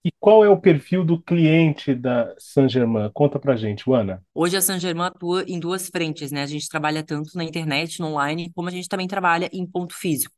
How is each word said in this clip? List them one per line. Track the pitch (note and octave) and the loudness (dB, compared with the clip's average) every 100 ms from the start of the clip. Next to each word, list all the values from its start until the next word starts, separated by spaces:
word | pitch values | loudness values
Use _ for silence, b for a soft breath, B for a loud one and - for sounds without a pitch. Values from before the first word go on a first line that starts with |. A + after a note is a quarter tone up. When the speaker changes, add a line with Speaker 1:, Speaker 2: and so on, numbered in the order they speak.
Speaker 1:
E | E3+ - | -6 0
qual | G3+ A3 | 6 8
é | G#3 | 8
o | F#3+ | 6
perfil | F#3+ D3+ - F#3 | 6 4 2 0
do | E3 E3+ | 0 0
cliente | - F3 D#3 D#3+ D#3+ D3 - | 0 2 4 6 4 2 -2
da | B2+ B2+ A#2+ A#2 - | -2 0 -2 -2 -8
Saint-Germain? | - C#3 C3 B2+ A#2 A2+ G#2+ | -2 2 4 4 2 0 -2
Conta | - D3 C3+ | 0 0 2
pra | C#3 A#2 | 0 0
gente, | G#2+ G2+ - | -2 -4 0
Ana. | B2+ G2 F#2 - | 0 0 -6 -8
Speaker 2:
Hoje | - E3+ F#3+ | -4 -2 0
a | |
Saint-Germain | F#3 F#3 F#3 E3+ F3+ | -2 -2 -4 -4 -4
atua | - F3 F#3 F3+ | -6 -4 -4 -4
em | F3 | -6
duas | E3 F#3 F#3 | -4 -6 -6
frentes, | F3 D#3+ D3+ C#3+ | -4 -4 -6 -8
né? | C#3+ | -6
A | C#3+ | -6
gente | D3 - | -8 -8
trabalha | D#3+ D3+ D#3 | -4 -2 -2
tanto | D#3 D3+ D3+ | -4 -8 -8
na | F3+ | -8
internet, | E3 E3 D#3+ C#3+ E3 - | -6 -6 -4 -2 -4 -6
no | D#3+ | -6
online, | D3 C#3+ E3 E3+ | -2 -2 -4 -8
como | F3 F3 | -8 -8
a | |
gente | F3+ F3 | -8 -8
também | F#3+ F#3 | -6 -4
trabalha | G3 F3+ E3+ F3+ | -2 0 0 -2
em | F#3 F3+ | -6 -8
ponto | F3+ F3 - | -6 -8 -6
físico. | F3+ C#3 - | -4 -4 -6